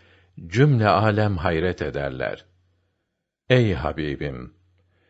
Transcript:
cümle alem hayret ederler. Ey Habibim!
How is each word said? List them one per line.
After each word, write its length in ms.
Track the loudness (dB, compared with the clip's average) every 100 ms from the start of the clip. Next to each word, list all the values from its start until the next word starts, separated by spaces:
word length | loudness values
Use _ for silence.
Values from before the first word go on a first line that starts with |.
| _ _ _ -20 -4
cümle 400 | 2 4 4 4
alem 500 | 4 4 2 0 0
hayret 440 | -2 0 -2 -2
ederler. 640 | -6 -4 -6 -6 -6 -8 _ _ _ _ _ _ _ _ _ _ 0
Ey 240 | 2 2
Habibim! 800 | 0 -4 -4 -6 -6 -8 -10 -14 _ _ _ _ _